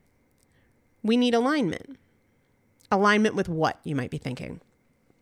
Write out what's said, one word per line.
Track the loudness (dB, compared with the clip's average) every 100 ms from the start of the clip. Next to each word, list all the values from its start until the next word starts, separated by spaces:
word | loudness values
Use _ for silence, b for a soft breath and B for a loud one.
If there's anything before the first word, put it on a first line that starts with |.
| _ _ _ _ _ _ _ _ _ _
we | 0 2
need | 4
alignment. | 2 2 0 -2 -4 -10 -20 _ _ _ _ _ _ _ _ _
Alignment | 2 4 4 2 0
with | -4
what, | -2 -2 -2
you | -6
might | -4 -4
be | -8
thinking? | -8 -10 -10 -14 -18 _ _ _ _ _